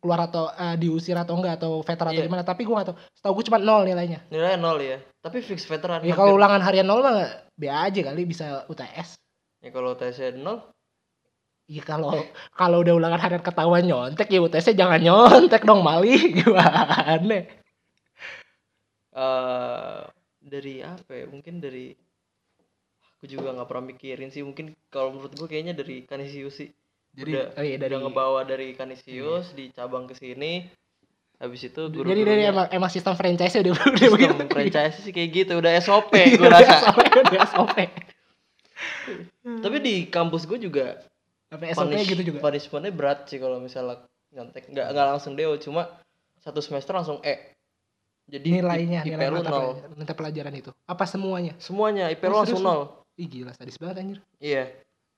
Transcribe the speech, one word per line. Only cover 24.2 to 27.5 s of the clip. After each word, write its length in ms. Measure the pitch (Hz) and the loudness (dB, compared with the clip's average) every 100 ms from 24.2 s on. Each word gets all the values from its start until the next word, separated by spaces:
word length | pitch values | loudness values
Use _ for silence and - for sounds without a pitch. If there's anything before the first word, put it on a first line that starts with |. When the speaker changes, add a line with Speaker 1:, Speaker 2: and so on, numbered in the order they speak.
| 135 | -14
Speaker 2:
sih. 160 | 139 139 | -14 -14
Mungkin 320 | 139 156 156 _ | -14 -18 -20 _
kalau 240 | 139 131 135 | -8 -8 -8
menurut 160 | 139 | -16
gue 160 | 147 160 | -16 -12
kayaknya 240 | 156 165 | -10 -10
dari 320 | 165 135 127 127 | -10 -12 -16 -14
Kanisius 560 | 139 139 143 139 139 | -14 -14 -14 -16 -16
sih. 80 | 147 _ _ _ _ 131 | -20 _ _ _ _ -16
Speaker 1:
Jadi, 160 | 139 | -8
Speaker 2:
Udah, 140 | 135 123 | -6 -6